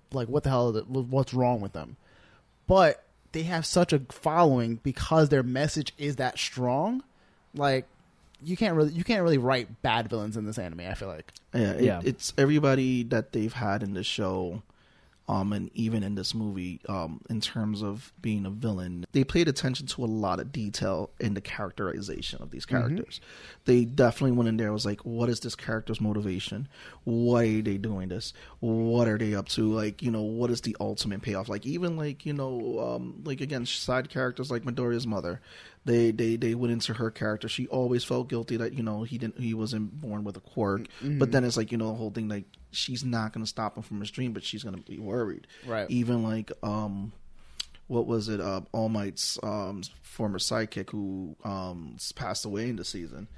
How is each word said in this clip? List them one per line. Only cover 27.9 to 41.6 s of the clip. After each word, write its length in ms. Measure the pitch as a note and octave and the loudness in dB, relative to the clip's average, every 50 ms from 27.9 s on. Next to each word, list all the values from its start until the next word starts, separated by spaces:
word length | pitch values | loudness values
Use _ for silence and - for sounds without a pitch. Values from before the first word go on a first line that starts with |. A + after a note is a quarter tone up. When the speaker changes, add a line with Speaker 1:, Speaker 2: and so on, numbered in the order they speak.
| G#2 F#2+ F#2 F#2 | -4 -4 -4 -4
Speaker 2:
this? 240 | F2+ G2 - - - - - - - - | -4 -6 -6 -8 -12 -14 -18 -20 -10 -4
What 480 | - A#2 A2+ A2+ A2+ A2+ A#2 A#2+ A#2 | -2 0 2 2 2 4 4 4 4
are 100 | A2+ G#2+ | 4 2
they 160 | G#2+ A#2 G#2+ G#2 | 2 0 0 0
up 120 | G2 - - | -2 -2 -2
to? 220 | - - A2 G#2+ | 0 0 2 2
Like, 300 | A2 A2 G#2+ G#2+ G#2 - | 2 2 0 -2 -4 -4
you 100 | B2+ B2 | -2 -2
know, 120 | A2+ A2 G#2+ | -2 -2 -2
what 280 | G#2+ A2+ A#2 A#2+ A#2+ | -2 -2 0 0 0
is 80 | A#2+ A2+ | 0 -2
the 160 | - A#2 G#2+ - | -2 -4 -4 -2
ultimate 400 | G2+ G#2 G#2 - - G#2 G2 G2 | -4 -4 -2 -2 -4 -4 -4 -4
payoff?" 260 | - A#2 G2+ F#2+ G2 | -4 -4 -4 -4 -4
Like, 180 | G#2+ G2+ G#2+ G#2+ | -4 -6 -6 -4
even, 300 | B2+ D#3 E3+ F3+ F3 E3 | -4 -4 -2 -2 -2 -2
like, 300 | D#3+ D3+ D3 C3+ C#3+ - | -2 -4 -6 -6 -6 -6
you 80 | D#3 D3 | -4 -4
know, 460 | C#3+ C3+ C3 C3 A#2+ A2+ A#2+ A#2 A2 A#2 A#2+ A#2+ | -4 -4 -4 -4 -4 -4 -2 -2 -2 -2 -2 -4
um, 240 | A#2+ B2 A#2+ A#2+ C#3+ C#3+ | -4 -6 -8 -10 -8 -8
like, 160 | D#3 C3+ C3+ | -6 -4 -4
again, 260 | C#3+ B2+ D3 B2+ A#2+ | -4 -4 -4 -4 -2
side 440 | B2 - - - - B2+ C3 C3 - | -2 -4 -2 0 0 0 0 0 -2
characters 420 | - C3+ C3 B2+ B2 - B2+ C#3+ | -2 -2 -2 -2 -2 -4 -4 -4
like 120 | A#2+ A#2+ - | -4 -4 -2
Midoriya's 440 | C3+ A#2+ C3 B2+ A#2+ A#2+ A#2 B2 | -4 -2 0 0 0 0 0 -2
mother, 320 | A2+ G#2+ F#2+ - F2 F2+ - - - - - - - - _ - | -2 -2 -2 -2 -4 -6 -8 -10 -16 -20 -20 -20 -20 -20 _ 0
they, 260 | - A#2 A#2 A#2 A#2 | 4 6 6 6 6
they, 240 | A2 A2+ A#2+ A2+ A2+ | 4 4 2 2 2
they 180 | A#2 B2 A2+ A2+ | 2 0 0 0
went 160 | A#2+ B2 A#2+ A#2 | 0 0 0 0
into 200 | A#2 - - A2+ | 0 -2 -2 -2
her 160 | A2+ A#2 A2 | -2 -2 -4
character. 360 | - - - G#2+ G#2+ A2 - A2+ | -2 -2 -2 -2 -2 -2 -4 -4
She 180 | - - B2 | -4 -4 -4
always 360 | - - C3 B2+ A#2+ B2 A#2+ - | -2 0 0 2 2 2 2 0
felt 240 | - B2+ B2 B2 A#2 | 0 -2 -2 -2 -2
guilty 260 | C3 A#2 A#2 - A#2 | -4 -4 -2 -2 -2
that, 140 | A2+ A#2 A2+ - | -2 -2 -2 -4
you 100 | C3+ A2+ | -4 -4
know, 200 | A2+ G#2+ G#2 A2+ | -2 -2 -4 -4
he 140 | A#2 B2 | -6 -6
didn't, 200 | A2+ A#2+ A2+ - - | -6 -6 -6 -4 -4
he 140 | B2 A2+ A2+ | -2 -2 -2
wasn't 460 | A2 A2 G#2+ A#2 G#2+ G#2+ G2+ G#2 D3+ | -2 -2 -2 -2 -2 -4 -4 -6 -8
born 240 | D3+ A#2 G#2 G#2 G#2 | -8 -6 -6 -4 -6
with 140 | G2+ G2 | -6 -8
a 20 | G2 | -10
quirk. 440 | - - - C3 A2 G2 G2 G#2+ A2+ - - - | -14 -8 -4 0 0 2 0 0 -4 -8 -10 -6
Speaker 1:
Mm-hmm. 180 | B2+ C#3+ D3 C#3+ | -4 -2 2 2
Speaker 2:
But 140 | C3+ A#2+ B2+ | 4 4 4
then 100 | C3 B2 | 4 4
it's 140 | A#2+ A2+ | 2 2
like, 160 | A#2 | 0